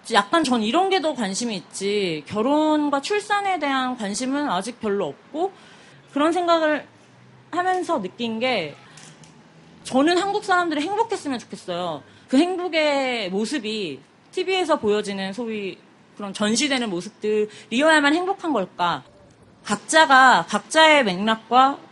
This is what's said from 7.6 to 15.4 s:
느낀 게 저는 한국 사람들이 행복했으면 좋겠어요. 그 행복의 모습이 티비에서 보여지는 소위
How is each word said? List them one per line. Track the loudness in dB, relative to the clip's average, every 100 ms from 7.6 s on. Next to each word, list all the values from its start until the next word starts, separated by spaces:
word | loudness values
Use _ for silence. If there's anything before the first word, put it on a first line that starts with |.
| -2 -2 -2 -4
느낀 | -4 -8 -6 -2
게 | -2 -2 -4 -12 -20 -20 -20 -20 -20 -20 -20 -20 -20 -20
저는 | -2 2 2 2
한국 | 0 -4
사람들이 | 0 0 2 -2
행복했으면 | -2 -2 -2 -4 -6 -8
좋겠어요. | -10 -16 -8 -6 -6 -8 -14 -20 0
그 | 2
행복의 | 2 0 -2 0 0 0 -2 -4 -4
모습이 | -4 -4 -4 -6 -6 -8 -10 _ _ _
티비에서 | -6 -2 -2 0 0
보여지는 | 0 -2 -2 -8 -8
소위 | -8